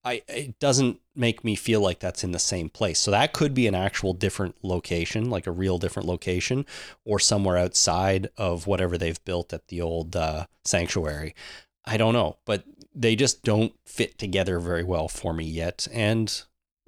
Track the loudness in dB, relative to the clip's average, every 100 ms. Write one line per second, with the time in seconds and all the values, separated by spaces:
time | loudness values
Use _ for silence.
0 | -6 -6 -6 -8 -8 -2 2 4 2 -2
1 | _ -2 0 0 -2 -2 2 2 2 0
2 | -6 -4 -4 -2 -2 -2 -6 -4 -2 0
3 | 2 2 2 2 0 2 2 2 0 0
4 | -2 0 -2 0 -4 -4 -4 -4 -2 -2
5 | -2 -2 -2 -2 -4 -2 0 0 -2 -2
6 | -4 -2 -2 -2 0 -2 -2 -10 -16 -12
7 | -2 2 4 4 4 2 2 2 2 4
8 | 4 2 0 -4 -2 -2 0 0 2 0
9 | -2 -4 -4 -4 -4 -10 -8 -4 -2 -2
10 | -4 -2 -2 -4 -8 _ -2 0 0 -2
11 | -2 -4 -8 -12 -18 -20 -20 _ -4 2
12 | 4 4 2 -2 -4 -4 -4 -20 -16 0
13 | 2 4 2 2 2 2 2 _ -14 -4
14 | -4 -4 -2 0 2 0 0 -2 0 -2
15 | -2 -4 -4 -4 -4 -4 -4 -4 -6 0
16 | 2 2 0 -4 -10 _ _ _